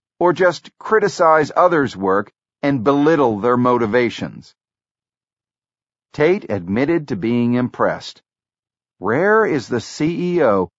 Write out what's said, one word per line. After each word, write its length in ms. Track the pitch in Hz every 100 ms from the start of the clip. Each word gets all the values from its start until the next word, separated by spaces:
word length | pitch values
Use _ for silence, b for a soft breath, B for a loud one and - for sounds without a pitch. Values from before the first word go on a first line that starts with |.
| _ -
Or 140 | 175
just 440 | 170 180 165 - -
criticize 720 | - 220 202 - 165 156 147 -
others' 420 | 180 165 123 92
work 340 | 95 95 107 _ _ _
and 220 | 143 139
belittle 560 | 107 143 147 160 127 104
their 180 | 120 123
motivations?" 960 | 123 123 113 123 117 - 85 101 - _ _ _ _ _ _ _ _ _ _ _ _ _ _ _ _
Tate 360 | - 156 202 -
admitted 580 | 101 87 104 143 170 147
to 80 | 113
being 380 | 113 120 120
impressed. 680 | 123 123 - 104 82 - - _ _ _ _ _ _ _ -
"Rare 460 | 92 127 196 220 208
is 220 | 135 107
the 140 | 120
C 540 | - - 151 170 175 175
E 80 |
O 260 | 127 101 90